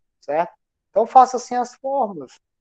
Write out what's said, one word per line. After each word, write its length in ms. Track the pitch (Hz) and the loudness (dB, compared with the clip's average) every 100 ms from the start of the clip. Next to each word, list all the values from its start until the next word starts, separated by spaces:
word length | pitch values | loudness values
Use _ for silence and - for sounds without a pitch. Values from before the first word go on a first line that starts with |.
| _ _ | _ _
certo? 320 | - 151 175 _ _ _ _ | -6 -4 -4 _ _ _ _
Então 160 | 196 226 | -2 4
faça 320 | 262 254 254 | 6 4 2
assim 160 | - | -6
as 200 | 247 233 | -6 -6
fórmulas, 680 | - 269 277 220 175 131 _ _ _ | -8 -6 -4 -4 -6 -16 _ _ _